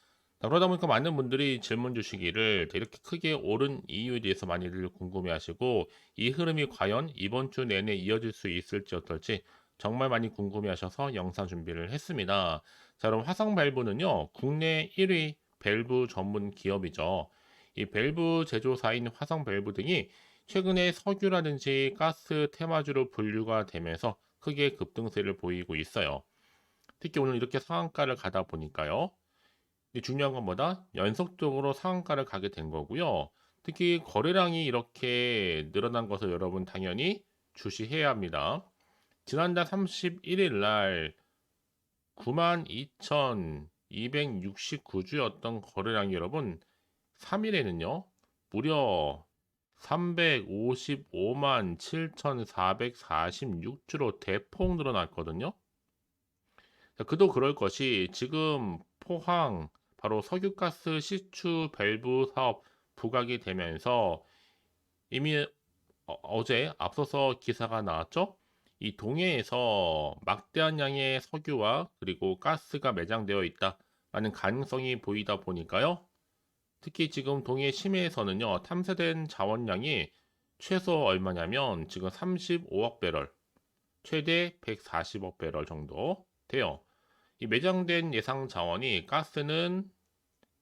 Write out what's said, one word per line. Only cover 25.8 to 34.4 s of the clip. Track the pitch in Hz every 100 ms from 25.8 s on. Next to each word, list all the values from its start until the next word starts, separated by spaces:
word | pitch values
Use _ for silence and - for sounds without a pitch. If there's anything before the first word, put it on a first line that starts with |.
| 78 - 78 69 - _ _ _ _ _ _ _
특히 | 165 151
오늘 | 135 123
이렇게 | 127 139
상한가를 | - 170 165 - 139 127
가다 | 95 95
보니까요. | 92 80 78 76 76 95 180 - _ _ _ _ _ _ _
근데 | 123
중요한 | 113 135 139
건 | 131
뭐다? | 101 92 156 185 -
연속적으로 | - 98 110 180 - 151 135 139
상한가를 | 135 185 185 175 143 131
가게 | 98 98
된 | - 80
거고요. | 78 76 127 170 95 71 - _ _
특히 | - 160 175 170
거래량이 | 170 - 156 185